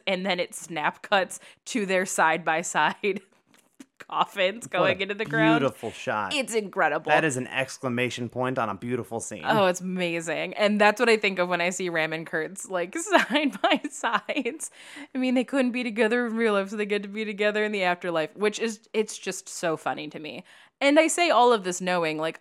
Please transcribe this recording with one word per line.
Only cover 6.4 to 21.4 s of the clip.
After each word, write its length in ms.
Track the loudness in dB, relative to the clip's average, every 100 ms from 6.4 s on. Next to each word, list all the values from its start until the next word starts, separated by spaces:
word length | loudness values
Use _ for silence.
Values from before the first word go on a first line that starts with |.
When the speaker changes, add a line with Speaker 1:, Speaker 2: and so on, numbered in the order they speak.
| -2
Speaker 1:
incredible. 560 | -2 -2 0 2 2 2
Speaker 2:
That 140 | 4
is 120 | 4 0
an 100 | -4
exclamation 800 | -4 -4 -4 -4 0 0 -2 -6
point 280 | -2 -2 0
on 100 | -2
a 40 |
beautiful 460 | -4 -4 -4 -4 -8
scene. 220 | -8 -8
Speaker 1:
Oh, 220 | 0 2 2
it's 140 | 0
amazing. 720 | -4 -4 -2 -4 -4 -4 -4
And 240 | 0 2 6
that's 180 | 4 6
what 80 | 4
I 60 | 4
think 200 | 2 0
of 100 | 0
when 100 | 2
I 60 | 0
see 180 | -2 -2
Ram 220 | -2 -2
and 120 | -4 -4
Kurt's, 420 | -4 -4 -8 -6
like, 260 | -4 -4 -6
<laughs> 600 | 2 2 4 0 0 0
side-by-sides. 1080 | 0 0 -2 -6 -2 -2 -2 -4 -4 -6 -12 -16 -20 -18 -10
I 40 | -2
mean, 160 | 0
they 100 | 2
couldn't 280 | 2 0 0
be 100 | 0
together 420 | -4 0 2 2 0
in 100 | 0
real 180 | 2
life, 160 | 2 -2
so 60 | -4
they 100 | -2
get 160 | -2
to 60 | -4
be 160 | -6
together 400 | -6 0 0 2
in 80 | 0
the 100 | 0
afterlife, 520 | 0 0 0 -2 -2 0
which 220 | -2 0
is, 220 | -4 -6 _
it's 240 | -4 -4 -4
just 300 | -10 -10 -10
so 280 | -4 -2 -2
funny 300 | -4 -6 -8
to 100 | -12
me. 260 | -14 -14 -16 -20 -20 -2
And 180 | 4 6
I 100 | 6
say 200 | 4 4
all 240 | 6